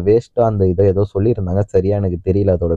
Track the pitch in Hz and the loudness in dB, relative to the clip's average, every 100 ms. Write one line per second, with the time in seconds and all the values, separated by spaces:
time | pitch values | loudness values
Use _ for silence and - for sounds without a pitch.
0 | 92 113 - - 113 104 92 90 98 92 | 2 0 0 -2 0 2 0 2 2 2
1 | 104 98 110 113 92 95 104 95 95 101 | -2 -2 -2 -2 -2 -2 -2 0 0 -2
2 | 95 85 95 98 98 90 85 | -2 -4 -2 0 0 0 0